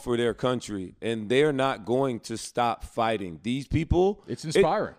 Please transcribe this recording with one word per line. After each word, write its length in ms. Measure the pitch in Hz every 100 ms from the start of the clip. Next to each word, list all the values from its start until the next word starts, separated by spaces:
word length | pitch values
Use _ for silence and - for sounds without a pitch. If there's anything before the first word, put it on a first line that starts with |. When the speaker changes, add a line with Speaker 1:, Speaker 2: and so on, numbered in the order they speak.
Speaker 1:
for 140 | 127 120
their 160 | 120
country, 640 | 104 127 127 - 104 90 -
and 280 | 110 113 104
they're 240 | 127 151
not 320 | 135 135 110 95
going 340 | 127 139 117
to 160 | - 113
stop 460 | - - 120 -
fighting. 560 | - - 113 110 95 78
These 260 | 98 131 135
people, 560 | - 160 170 190 202 -
Speaker 2:
It's 160 | 120
Speaker 1:
it, 140 | 156 160
Speaker 2:
inspiring. 380 | 170 208 120